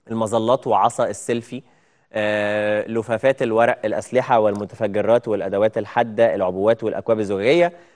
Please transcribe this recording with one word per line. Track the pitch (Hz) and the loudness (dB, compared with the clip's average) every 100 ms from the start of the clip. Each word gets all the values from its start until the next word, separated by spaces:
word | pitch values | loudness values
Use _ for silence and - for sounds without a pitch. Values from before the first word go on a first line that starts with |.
| - | -10
المظلات | 113 110 113 113 135 131 | -6 -2 0 2 0 2
وعصا | 101 113 - 110 | 2 2 0 -4
السيلفي، | 104 - 120 113 123 - _ _ _ _ | -4 -4 -6 -6 -16 -16 _ _ _ _
آه، | 110 107 107 104 104 104 107 - | -4 -2 0 0 0 0 -2 -2
لفافات | 113 113 110 131 135 | -4 -2 0 0 0
الورق، | 123 110 117 - 110 | 0 4 4 2 -2
الأسلحة | 101 - 123 127 120 | -4 -2 -2 2 2
والمتفجرات | 107 104 101 - 110 101 98 120 117 | 4 0 -6 -6 -4 -2 2 2 2
والأدوات | 104 95 98 107 113 | -4 -2 0 0 0
الحادة، | 104 120 120 107 117 101 | -4 -2 -2 2 2 2
العبوات | 92 92 104 113 | -2 0 0 0
والأكواب | 110 - - 110 | -2 -6 -2 -2
الزجاجية، | 101 95 110 170 170 175 - | 0 -2 2 4 2 -2 -20